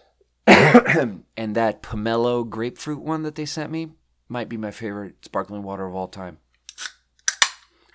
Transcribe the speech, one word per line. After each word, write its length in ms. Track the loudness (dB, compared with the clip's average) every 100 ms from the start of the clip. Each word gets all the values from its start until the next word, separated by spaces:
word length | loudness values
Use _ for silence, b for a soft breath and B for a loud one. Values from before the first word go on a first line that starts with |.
| B _ _ _ 6
<coughs> 760 | 8 10 8 8 4 0 -4 -12 -8
And 180 | -4 0
that 260 | 0 0
pomelo 680 | -8 -6 -2 0 2 0 -2
grapefruit 520 | -4 -6 -6 -8 -8
one 220 | -6 -6
that 120 | -6
they 120 | -8 -8
sent 260 | -6 -6
me 200 | -6 -8 -14 _ _ _
might 200 | -8 -6
be 80 | -6
my 140 | -8
favorite 540 | -8 -8 -8 -10 -14
sparkling 380 | -8 -6 -6 -8
water 220 | -10 -8 -8
of 80 |
all 140 | -8 -8
time. 300 | -10 -14 -16 _ _ -16 -8 -8 -8 _ _ -6 0 -2 -2 _ b b